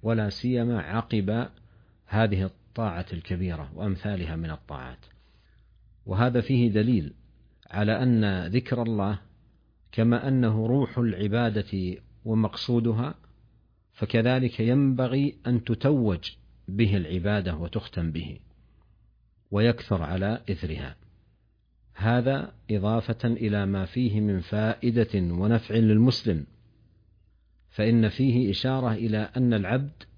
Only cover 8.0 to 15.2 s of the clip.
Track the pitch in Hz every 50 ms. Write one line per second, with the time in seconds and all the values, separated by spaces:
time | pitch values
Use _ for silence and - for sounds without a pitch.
8 | 127 127 120 113 107 104 98 92 87 80 98 123 123 - 135 120 117 117 113 104
9 | 98 98 107 98 - - _ _ _ _ _ _ _ _ _ _ _ _ - -
10 | 113 117 120 117 127 139 135 127 123 113 107 107 110 113 123 139 139 110 - 127
11 | 120 117 101 87 104 104 101 117 120 117 104 107 98 - - 95 92 90 90 -
12 | - - - - _ 110 110 110 110 104 - - - - 123 120 113 117 110 107
13 | 120 143 156 - _ - _ _ _ _ _ _ _ _ _ _ _ _ _ -
14 | - - - 117 113 123 127 131 127 123 - - 113 117 123 139 143 135 131 123
15 | 127 120 123 139